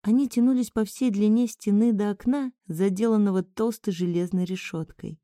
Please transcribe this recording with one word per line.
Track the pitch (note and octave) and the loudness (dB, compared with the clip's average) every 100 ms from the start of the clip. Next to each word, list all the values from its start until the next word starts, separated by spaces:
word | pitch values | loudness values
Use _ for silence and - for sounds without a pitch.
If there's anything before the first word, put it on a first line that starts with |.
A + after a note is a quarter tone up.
Они | G#3 A#3+ C#4 | 2 2 2
тянулись | A#3+ B3 B3+ A3+ | 2 2 2 -2
по | - G#3+ | -2 -4
всей | - B3+ | -2 -2
длине | G3+ G#3+ A3+ A#3+ | 2 2 4 0
стены | - - G3+ A#3 | -4 0 2 4
до | G#3 G#3 | 2 -2
окна, | G#3 A#3+ C#4+ C4 _ - | -2 -2 -2 -4 _ -12
заделанного | E3 G3 F#3 A3+ A3 G3+ F#3 | -2 0 2 2 2 2 0
толстой | F#3 - A3+ A3 - | -4 -4 -4 -2 -6
железной | E3+ F3+ E3+ F3 F#3 F3+ | -2 -2 -2 -2 -2 -4
решёткой. | F#3 - E3 D#3+ - D#3+ D#3+ | -6 -8 -10 -10 -12 -16 -16